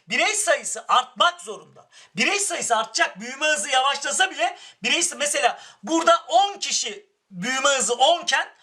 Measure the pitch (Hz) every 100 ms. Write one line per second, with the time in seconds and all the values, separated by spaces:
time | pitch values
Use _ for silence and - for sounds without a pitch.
0 | - 254 359 427 349 277 214 - - 220
1 | 254 - 339 349 - 180 151 - - -
2 | - 180 277 392 392 330 - 220 220 -
3 | 330 185 240 269 302 302 294 262 277 269
4 | 294 320 381 285 349 - - - 226 311
5 | 339 247 285 302 233 - - - 202 330
6 | 330 330 - 330 403 403 277 - 240 196
7 | - _ _ 180 220 269 277 269 202 240
8 | 269 349 - 277 - -